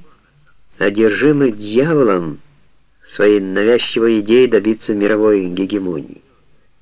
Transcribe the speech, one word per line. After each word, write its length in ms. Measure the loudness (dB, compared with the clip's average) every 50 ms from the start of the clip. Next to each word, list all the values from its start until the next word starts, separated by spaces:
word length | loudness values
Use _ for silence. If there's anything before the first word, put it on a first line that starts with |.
| -10 -18 _ _ _ _ _ _ _ _ _ -20 -20 -20 -10 -6
одержимы 760 | -4 -2 0 0 0 0 0 2 2 2 2 2 2 0
дьяволом 880 | -2 -4 -8 -4 0 0 0 2 2 2 2 2 0 0 -2 -6 -10 -12 -16 _ _ _ _ _ _ _ _ _ _ _ _
своей 340 | -10 -4 0 2 4 4 2
навязчивой 800 | 0 -2 -2 0 2 2 2 0 0 -4 -4 -2 0 0 0 0
идеей 280 | 0 2 4 4 4 4
добиться 460 | 2 2 0 0 -2 -4 -4 -6 -4
мировой 540 | -2 0 0 0 2 2 2 2 0 0 -4
гегемонии. 720 | -4 -6 -4 -4 -4 -6 -6 -6 -6 -8 -10 -14 -18 -20 _ _ _ _ _ _ _ _ _ _ _ _